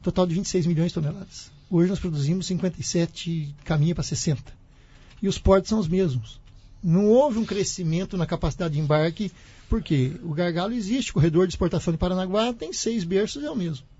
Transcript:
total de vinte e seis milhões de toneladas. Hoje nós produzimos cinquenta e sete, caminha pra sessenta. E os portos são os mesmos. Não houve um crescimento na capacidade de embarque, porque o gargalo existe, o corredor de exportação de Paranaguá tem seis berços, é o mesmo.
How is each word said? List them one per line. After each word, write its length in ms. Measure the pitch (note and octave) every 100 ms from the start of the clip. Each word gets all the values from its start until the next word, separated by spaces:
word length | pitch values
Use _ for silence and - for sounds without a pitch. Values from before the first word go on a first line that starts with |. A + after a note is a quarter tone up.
total 240 | F#3 E3+ F3+
de 100 | E3
vinte 100 | G3+
e 40 |
seis 160 | F#3 E3
milhões 240 | D#3+ F3
de 60 | F3+
toneladas. 560 | D3 G2+ F2+ - - - -
Hoje 200 | E3+ F3+
nós 100 | -
produzimos 460 | F#3 D3+ C#3 F#3 F3+
cinquenta 340 | F3+ F3+ -
e 40 |
sete, 720 | - F3 E3 - E3+ E3 D3 C#3+
caminha 320 | - D#3 D#3 -
pra 80 |
sessenta. 500 | C#3 C#3 - C3+ - - - - - - - -
E 80 | G3
os 80 | -
portos 320 | - G3 F#3+
são 100 | A3
os 80 | E3+
mesmos. 540 | F#3 F#3 B2+ A2 - - - - -
Não 260 | F3+ E3+ G#3
houve 320 | A#3 D4 A3+
um 60 | A3+
crescimento 720 | G3+ G3 - E3 E3 F#3+ F#3+
na 80 | D#3+
capacidade 480 | E3 E3 - E3+
de 60 | D3
embarque, 520 | D3+ D3+ D#3+ E3 G3+ - - - -
porque 440 | A#3 - D3 B2+ E3
o 100 | E3+
gargalo 380 | D3+ F3 E3+ F#3+
existe, 400 | A#3+ F#3+ B3+ -
o 20 | -
corredor 320 | D#3+ D#3 F#3
de 60 |
exportação 380 | - C#3 F3 -
de 60 | D#3+
Paranaguá 560 | F3+ F#3 F#3 G3+ A3+
tem 180 | A#3 -
seis 320 | - A3+ A#3
berços, 400 | E3+ F#3+ G#3 C#4
é 60 | D4
o 60 | C#4+
mesmo. 300 | F3 C#3 - -